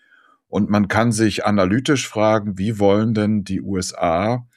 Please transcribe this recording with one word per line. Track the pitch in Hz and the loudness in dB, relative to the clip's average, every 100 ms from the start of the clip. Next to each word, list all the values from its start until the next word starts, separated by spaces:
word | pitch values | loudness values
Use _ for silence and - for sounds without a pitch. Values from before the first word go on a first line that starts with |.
| _ _ _ _ _ | _ _ _ _ _
Und | 98 104 | -4 0
man | 104 98 | 0 0
kann | 107 120 | 2 0
sich | 107 110 - 107 | 2 0 0 0
analytisch | 104 92 113 127 135 - | 2 2 2 0 -2 -2
fragen, | 107 107 110 104 92 | 0 2 2 0 -4
wie | 104 104 | -4 2
wollen | 101 101 113 | 2 4 2
denn | 107 104 107 | 0 0 0
die | 98 95 | -2 -6
U | - 95 | -4 -6
S | - | -6
A | - 87 82 104 123 123 | -2 0 0 0 -4 -6